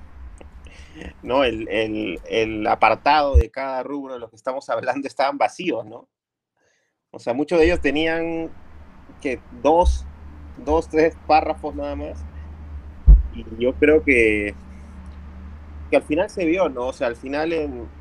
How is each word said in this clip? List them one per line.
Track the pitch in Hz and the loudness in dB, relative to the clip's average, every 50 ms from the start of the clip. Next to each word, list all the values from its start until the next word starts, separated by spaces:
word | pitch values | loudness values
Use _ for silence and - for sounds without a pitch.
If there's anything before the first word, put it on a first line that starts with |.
| - - - - - - - - - - - - - - - - - - - - - - - - | -16 -20 -18 -18 -18 -18 -18 -18 -20 -20 -20 -20 -20 -20 -20 -20 -20 -20 -18 -16 -16 -16 -16 -14
¿no? | - 117 120 139 139 | -6 -2 2 2 2
el, | 123 110 110 110 - | 2 0 -2 -6 -4
el, | 95 110 110 110 107 107 110 101 85 73 - - | -2 -2 0 0 -2 -4 -4 -4 -6 -8 -8 -4
el | 98 113 110 110 110 107 107 107 | 0 0 0 0 -2 -2 0 0
apartado | 110 - - 110 110 107 - 143 147 156 147 143 135 | 2 4 4 2 2 2 2 2 4 4 4 4 4
de | 127 117 113 | 2 2 2
cada | - 135 135 135 131 127 123 | -4 -8 -8 -6 -6 -6 -6
rubro | 123 143 143 135 131 131 | -6 -8 -10 -10 -10 -12
de | 120 | -12
lo | 117 113 | -14 -16
que | _ | _
estamos | 110 - 131 131 139 - - | -12 -8 -6 -6 -6 -6 -4
hablando, | 123 117 120 127 123 139 139 135 | -4 -4 -2 -4 -4 -4 -6 -8
estaban | - - 135 139 143 139 | -2 0 0 0 0 0
vacíos, | 113 104 - - 185 170 127 113 107 | -2 -2 -2 -4 -6 -4 -4 -4 -6
¿no? | 107 117 123 - _ _ _ _ _ _ _ _ _ _ _ _ _ _ _ _ _ _ _ _ _ | -10 -14 -20 -20 _ _ _ _ _ _ _ _ _ _ _ _ _ _ _ _ _ _ _ _ _
O | - - | -18 -10
sea, | - 123 117 | -4 -4 -2
muchos | 131 151 147 180 165 | -2 -2 0 4 4
de | 156 | 4
ellos | 170 175 165 | 4 4 2
tenían | - 143 135 156 160 165 160 165 165 165 165 165 165 160 - - - - - - - - - - - - - - | 0 0 0 2 0 0 0 -2 -2 -4 -4 -6 -6 -8 -10 -16 -20 -20 -20 -20 -20 -20 -20 -20 -20 -20 -18 -10
que | - 143 123 117 - - - 123 | -8 -6 -6 -8 -10 -16 -10 -2
dos, | 120 139 160 170 180 - - - - - - - - - - - - - - - | 2 4 4 6 4 4 2 0 -4 -12 -16 -18 -18 -20 -18 -18 -18 -18 -18 -12
dos, | - 143 151 165 156 - | -4 0 0 0 0 0
tres | - 156 160 165 160 - - - | 2 4 4 4 2 -2 0 4
párrafos | 151 156 156 156 151 - - 147 143 | 4 4 4 2 -4 -6 -8 -10 -8
nada | 143 143 143 143 | -8 -8 -6 -6
más. | 143 147 151 - - - - - - - - - - - - - - - - - - - - - - - - - | -8 -8 -10 -10 -12 -14 -14 -14 -16 -16 -16 -16 -16 -16 -14 -14 -14 -14 -14 -10 2 10 10 10 10 10 2 -6
Y | - - - - 110 | -10 -12 -12 -6 -2
yo | 120 123 135 | 0 0 2
creo | - 151 147 156 156 151 | 4 4 6 6 6 4
que, | 147 135 120 113 110 107 104 104 104 98 - - - - - - - - - - - - - - - - - - - - - - - - - - - | 4 4 4 4 4 4 2 -2 -4 -6 -10 -16 -20 -20 -20 -20 -18 -18 -18 -18 -16 -16 -16 -16 -16 -16 -16 -16 -16 -16 -16 -18 -18 -16 -14 -6 0
que | - | 0
al | 185 - | 0 0
final | - 151 160 196 208 | 0 -2 -2 -2 -2
se | - 202 180 | -2 -2 0
vio, | 156 165 190 185 151 | 0 2 2 0 0
¿no? | 131 123 123 131 | -2 -4 -6 -6
O | 131 | -4
sea, | - 139 120 | -4 -4 -4
al | 117 | -4
final, | - - 131 139 147 156 165 170 | -6 -10 -8 -4 -4 -2 -2 -2
en, | 160 151 147 131 120 113 - - - | -4 -4 -6 -8 -10 -12 -14 -16 -18